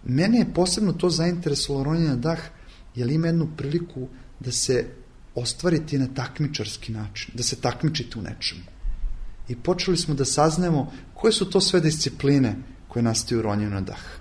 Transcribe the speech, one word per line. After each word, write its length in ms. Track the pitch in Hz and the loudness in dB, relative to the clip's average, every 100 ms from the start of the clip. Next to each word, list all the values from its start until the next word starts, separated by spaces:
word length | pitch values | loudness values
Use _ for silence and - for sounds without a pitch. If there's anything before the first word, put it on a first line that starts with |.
Mene 340 | - 131 190 233 | 0 2 6 6
je 160 | 180 | 4
posebno 380 | 170 180 214 208 | 4 2 4 2
to 180 | 175 180 | 2 2
zainteresovalo, 720 | 156 170 175 160 139 - 139 | 2 2 0 0 -2 0 -2
ronjenje 240 | 139 165 160 | 0 2 2
na 80 | 127 | 2
dah, 220 | 156 165 - - - - - | 0 -2 -6 -16 -20 -20 -12
jer 160 | 123 120 | -4 0
ima 160 | 156 165 | 2 4
jednu 220 | 165 156 - | 2 0 -2
priliku 520 | 139 170 170 131 127 - - - | -2 -2 -2 -8 -10 -12 -20 -10
da 120 | 123 | -6
se 340 | - - 123 123 - - - - | -2 2 2 0 -10 -20 -20 -10
ostvarite 640 | - 120 - 175 160 160 143 | -6 -6 -2 2 2 0 -2
na 80 | 131 | 0
takmičarski 760 | - 120 - 147 - 104 - - | -2 -6 -2 -2 -2 -6 -8 -8
način, 420 | 110 104 - - | -8 -8 -10 -10
da 80 | - | -4
se 140 | 117 - | -4 0
takmičite 640 | 123 - 156 156 120 117 | -2 0 -2 -2 -6 -8
u 40 | |
nečemu. 400 | 95 110 - 85 87 - - - - - - - - | -8 -6 -8 -8 -16 -6 -4 -2 -2 -2 -6 -10 -8
I 80 | 120 | -4
počeli 400 | - 180 190 170 | -2 0 2 0
smo 180 | 156 | 0
da 100 | 135 | 0
saznajemo 680 | 131 - 160 156 180 151 - - - | 0 4 4 4 2 2 0 -8 -16
koje 180 | - 220 | 0 2
su 180 | 220 190 | 2 2
to 100 | 196 | 2
sve 200 | 190 180 | 4 4
discipline 760 | 156 156 139 - 139 143 123 - - - - | 4 2 -4 0 4 6 4 0 -10 -18 -6
koje 140 | 120 | 0
nastaju 380 | 117 113 - 117 | 2 2 0 0
u 20 | |
ronjenju 280 | 110 104 104 | 2 0 0
na 100 | 98 | -2
dah. 220 | 95 - - - | -4 -8 -12 -14